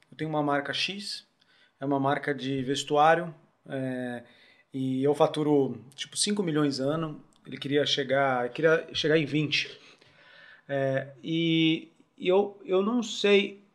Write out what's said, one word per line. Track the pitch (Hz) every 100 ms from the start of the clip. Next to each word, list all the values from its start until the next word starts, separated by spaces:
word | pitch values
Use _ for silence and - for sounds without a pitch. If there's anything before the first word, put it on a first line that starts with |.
| _
Eu | -
tenho | 156
uma | 151
marca | 147 143 139
X, | 131 - 202 208 - - _ _ _ _ -
é | 139
uma | 139
marca | 135 139 143
de | 131 127 135
vestuário, | 127 139 - 147 156 165 175 - _ _ -
é, | 135 131 127 123 120 117 _ _ _ _
e | 135 131 131
eu | 143
faturo, | 147 151 156 151 143 135 110 - -
tipo, | - -
cinco | 208 208
milhões | 175 151 147 123
ano." | 135 160 156 143 - _ -
Ele | -
queria | 131 143 135
chegar, | 143 127 135 139 127 123
queria | - 160 160 -
chegar | - 151 160
em | 131
vinte. | 151 147 - - - - - _ _ - - - - -
É, | 139 135 131 131 -
e, | - 165 165 160 160 160 - _ _ -
e | 175
eu, | 190 202 -
eu | - 185
não | 202 247
sei | 208 - 202 202 202 - _